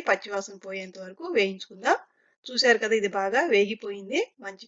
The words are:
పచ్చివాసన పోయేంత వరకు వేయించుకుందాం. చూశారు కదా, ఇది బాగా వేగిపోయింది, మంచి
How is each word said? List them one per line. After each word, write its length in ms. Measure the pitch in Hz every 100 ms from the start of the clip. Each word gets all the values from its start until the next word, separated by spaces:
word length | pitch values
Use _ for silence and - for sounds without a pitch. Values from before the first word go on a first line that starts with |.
| 339
పచ్చివాసన 480 | 196 208 202 196 196 196
పోయేంత 300 | 190 190 185 185
వరకు 200 | 185 339 320
వేయించుకుందాం. 600 | 196 190 - 185 240 370 - _ _ _ -
చూశారు 340 | 247 247 220
కదా, 100 | 220 220
ఇది 100 | 196 196
బాగా 240 | 196 233 339
వేగిపోయింది, 680 | 202 202 220 202 202 196 285 494 _ 196
మంచి 180 | 190